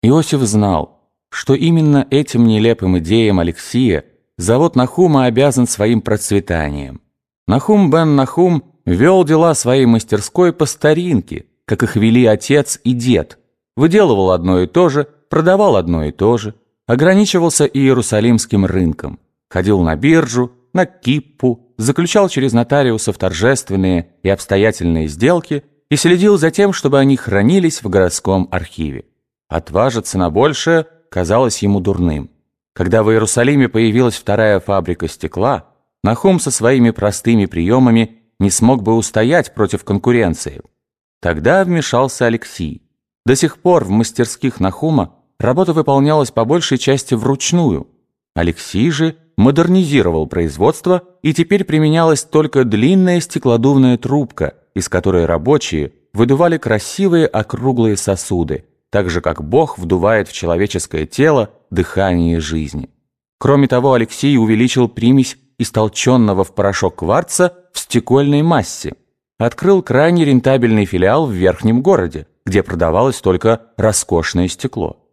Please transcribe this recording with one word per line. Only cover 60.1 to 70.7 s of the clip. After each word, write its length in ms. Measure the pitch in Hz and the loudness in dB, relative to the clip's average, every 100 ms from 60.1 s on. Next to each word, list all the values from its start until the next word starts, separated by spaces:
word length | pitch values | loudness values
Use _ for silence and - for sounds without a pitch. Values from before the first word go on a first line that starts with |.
| 110 95 | 0 -2
в 40 | |
человеческое 760 | - 85 85 101 92 - 80 78 | -6 -4 -2 -2 -4 -8 -8 -8
тело 440 | - 151 143 104 _ _ | 0 2 2 -2 _ _
дыхание 720 | - 87 - 98 87 85 82 | -4 -4 -2 0 0 0 -2
жизни. 500 | 76 80 73 73 64 _ _ _ _ _ | -4 -6 -8 -10 -14 _ _ _ _ _
Кроме 280 | 135 143 135 | 0 2 2
того, 260 | 123 135 | 2 2
Алексей 420 | 127 113 - 139 135 | 0 -2 -2 0 2
увеличил 520 | 110 110 123 131 120 | 2 2 0 0 -2
примесь 480 | - 117 135 127 - _ _ | 0 2 2 0 -6 _ _
истолченного 840 | 120 - 110 - - 127 110 95 | -6 -2 -2 -2 0 2 2 0
в 100 | 95 | -2
порошок 420 | - 98 98 92 - | -2 -2 0 -4 -4
кварца 580 | 85 123 170 - 175 175 _ | -2 -2 -2 -2 -2 -2 _
в 60 | - | -16
стекольной 640 | - 120 - 131 143 147 | -4 -4 0 0 2 2
массе. 520 | 160 156 - - - - _ _ _ _ | 2 0 -2 -8 -12 -14 _ _ _ _
Открыл 440 | 117 - 175 196 | -4 -2 0 0
крайне 420 | - 123 160 175 | 2 0 2 2
рентабельный 640 | 151 131 131 135 117 | 2 2 2 2 2